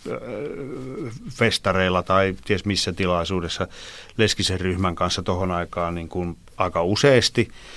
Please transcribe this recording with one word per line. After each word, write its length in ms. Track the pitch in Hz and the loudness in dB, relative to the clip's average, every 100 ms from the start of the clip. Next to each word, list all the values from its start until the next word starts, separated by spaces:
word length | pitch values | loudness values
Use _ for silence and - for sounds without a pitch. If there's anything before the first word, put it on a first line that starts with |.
| - | -10
äh, 60 | - 120 107 147 - 135 139 127 131 135 120 233 | -8 -8 -10 -8 -10 -10 -10 -10 -10 -10 -10 -12
festareilla 760 | - 117 - 98 95 92 92 | 0 2 2 2 2 4 2
tai 320 | - 95 98 87 - | 4 4 4 0 -2
ties 200 | 98 104 | 0 0
missä 280 | 95 - | 0 -2
tilaisuudessa 760 | 85 92 87 85 95 85 - 92 - - - - - | 0 0 2 0 -2 -2 -4 -6 -8 -16 -16 -8 2
Leskisen 420 | 107 - 95 92 | 2 2 -2 0
ryhmän 360 | 92 90 95 85 | 0 0 0 0
kanssa 260 | 90 - | 0 0
tohon 280 | 90 90 95 | -2 0 0
aikaan 440 | 87 85 90 85 87 | -2 -4 -4 -4 -4
niinku 420 | 82 90 87 80 - - | -6 -4 -6 -8 -12 -4
aika 260 | 92 85 | -2 0
useasti. 680 | 87 104 143 127 - - 113 - - | 0 4 6 6 4 2 0 -4 -20